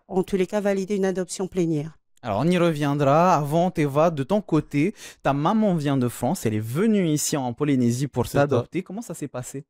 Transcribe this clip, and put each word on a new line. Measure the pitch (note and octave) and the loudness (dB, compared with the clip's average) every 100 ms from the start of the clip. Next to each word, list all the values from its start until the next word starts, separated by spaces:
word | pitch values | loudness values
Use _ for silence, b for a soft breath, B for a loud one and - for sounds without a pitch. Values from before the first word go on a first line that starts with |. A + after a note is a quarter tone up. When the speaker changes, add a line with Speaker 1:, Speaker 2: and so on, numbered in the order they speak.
| - | -4
Speaker 1:
en | F#3+ | -2
tous | F3+ F#3+ | 0 -2
les | F3+ | 0
cas, | G#3 | -2
valider | G3+ G3 F#3 G3+ | 0 -2 -2 0
une | F#3+ | 0
adoption | F#3 F3+ - F#3 | -2 -6 -6 -4
plénière. | F#3 E3 D3+ D#3+ - _ _ | -2 0 -2 -4 -12 _ _
Speaker 2:
Alors, | A#2+ G2+ | -4 0
on | D#3+ | 2
y | F3+ | 4
reviendra. | E3+ D3+ D3 C#3+ C3+ D3+ F3+ | 2 2 -2 2 4 4 6
Avant, | D#3 C#3+ E3 F3+ | 4 2 0 0
Théva, | F3 D3 C#3+ E3+ | 0 0 2 2
de | D3+ | 0
ton | C3 G#3 | -2 -2
côté, | - D#3 - C#3+ E3+ B B B | 2 0 0 0 0 B B B
ta | D3 | -2
maman | C#3 D#3 A3 G#3+ F3 | 0 2 2 2 2
vient | C#3+ C3+ | 0 0
de | B2 | 0
France. | - B2 F#3+ A2+ | -2 -4 -2 -2
Elle | G#2+ | -2
est | |
venue | A2+ C#3 A3+ G#3 E3+ | -2 0 2 2 2
ici | D3+ - D3+ | 0 -2 -4
en | B2+ | -4
Polynésie | A#2 D3 C3 A#2+ B2 C#3+ | -2 0 2 2 0 -2
pour | B2+ A2 | -2 -2
Speaker 3:
C'est | |
ça. | C#3+ | 0
Speaker 2:
t'adopter. | C#3+ B2+ - E3 | 2 0 -2 -6
Comment | F#3+ G3 | -8 -10
ça | A#3 | -12
s'est | E3+ D3 | -10 -10
passé ? | B2 B2 C#3 | -10 -12 -14